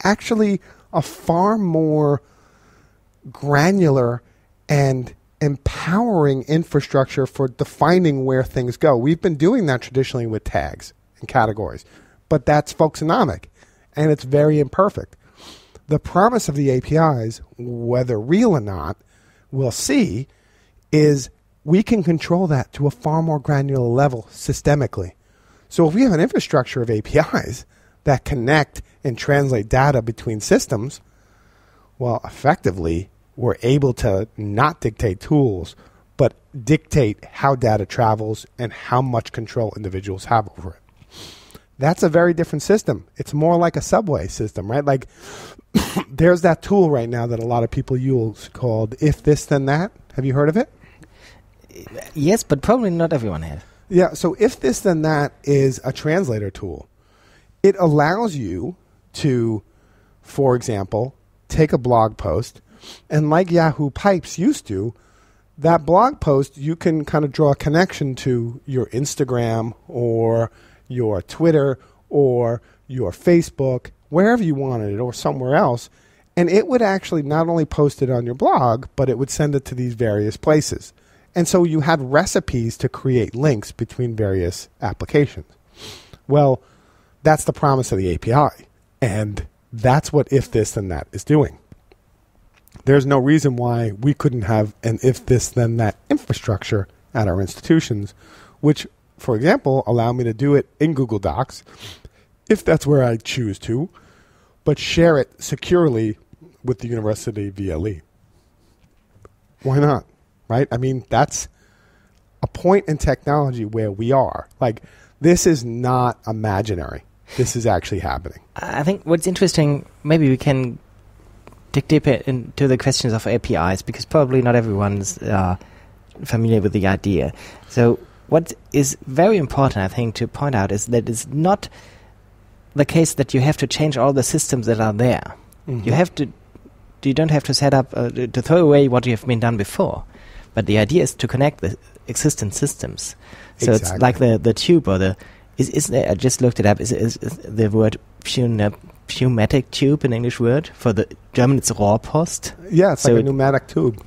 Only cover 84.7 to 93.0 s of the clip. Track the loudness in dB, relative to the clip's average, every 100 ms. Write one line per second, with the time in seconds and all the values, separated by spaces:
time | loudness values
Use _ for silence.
84.7 | _ -8 -6 0 2 2 -2 -20 _ _
85.7 | -20 -20 -20 -20 -18 0 4 4 2 _
86.7 | _ _ _ _ _ 0 2 0 -2 0
87.7 | 0 0 -2 -2 -2 0 2 2 -2 _
88.7 | _ _ _ -2 -2 -4 -6 -12 _ _
89.7 | -2 2 2 2 0 2 0 0 -2 -2
90.7 | -4 -6 -8 -10 -10 0 2 0 -6 _
91.7 | -20 _ _ _ _ _ _ _ _ _
92.7 | -4 2 4